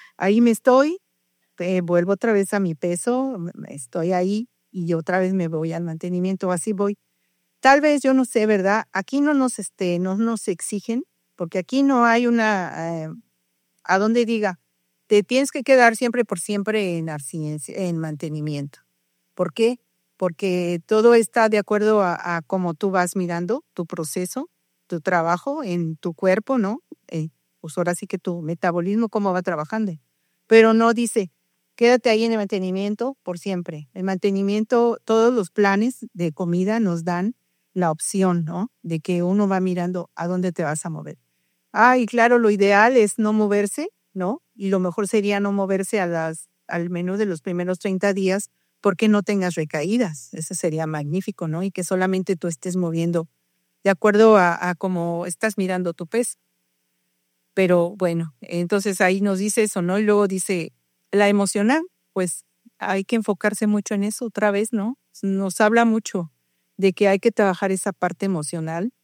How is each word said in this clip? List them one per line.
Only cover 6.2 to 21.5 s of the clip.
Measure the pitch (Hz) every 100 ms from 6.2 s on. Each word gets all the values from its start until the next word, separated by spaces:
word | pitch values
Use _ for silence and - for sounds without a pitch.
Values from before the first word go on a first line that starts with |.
| 185 190 185
así | 180 214
voy. | 196 202 202 _ _ _ _ _ _
Tal | 262 285
vez, | 302 294
yo | 269
no | 262
sé, | 247 226 214
¿verdad? | 208 190 214 -
Aquí | 190 - 277
no | 285
nos, | 285 254 -
este, | 196 - 180 175
no | 185 196
nos | 226 220 -
exigen, | 175 - 202 - 233 - _ _ -
porque | 165 190
aquí | 175 262
no | 277 254
hay | 233 233 240
una, | 233 214 196 165 160 165 165
eh, | 156 226 - _ _ _ _ _
a | - 190
donde | 220 240
diga, | 226 226 202 175 _ _ _ _ _
"Te | 208
tienes | 190 254 277
que | 294
quedar | 247 262 233 220
siempre | 240 247
por | 226 180
siempre | - 202 202 214 190 170
en | 160
abstinencia, | 151 - 165 151 151 - -
en | 180 165
mantenimiento". | 156 147 160 151 151 143 143 - _ _ _ _ _
¿Por | - -
qué? | - 226 247 _ _ _ _
Porque | 185 165 196 180 175 170 -
todo | 214 233
está | 233 - 240
de | 220